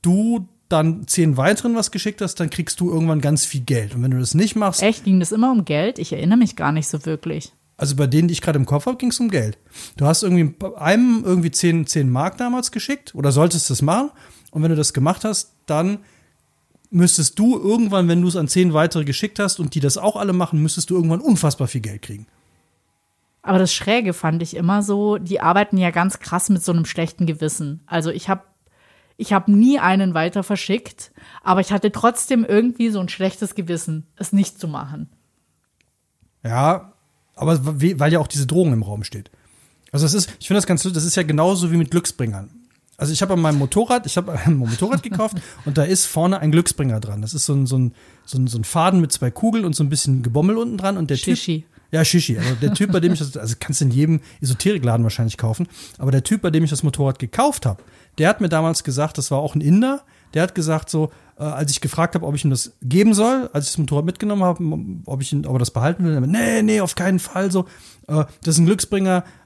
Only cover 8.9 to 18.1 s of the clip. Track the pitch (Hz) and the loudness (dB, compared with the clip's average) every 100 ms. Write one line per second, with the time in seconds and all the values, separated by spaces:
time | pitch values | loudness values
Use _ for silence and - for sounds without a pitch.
8.9 | 247 247 - 233 170 107 - _ - - | -2 -2 0 -2 0 -2 -6 _ -18 -16
9.9 | - 143 165 202 180 156 - 190 - 147 | -2 0 2 2 2 2 0 -2 0 2
10.9 | 214 247 233 190 180 165 - 175 165 151 | 4 4 2 2 2 2 0 2 2 0
11.9 | 156 135 123 170 - 247 254 247 220 - | 0 2 2 -2 -4 -4 -2 -4 -6 -6
12.9 | 277 - 160 143 131 170 165 - 131 143 | -8 -8 -2 0 4 4 2 -2 0 2
13.9 | 196 285 _ - - - 156 160 156 147 | 2 -2 _ -20 -20 -10 -2 0 2 0
14.9 | 139 147 185 220 208 - _ - 151 180 | 0 0 0 -4 -4 -8 _ -4 -2 -2
15.9 | 202 - _ _ _ _ _ _ _ _ | -4 -10 _ _ _ _ _ _ _ _
16.9 | 175 175 - 139 - 226 240 190 233 220 | 2 4 4 0 2 2 2 2 2 2
17.9 | 196 175 | 2 2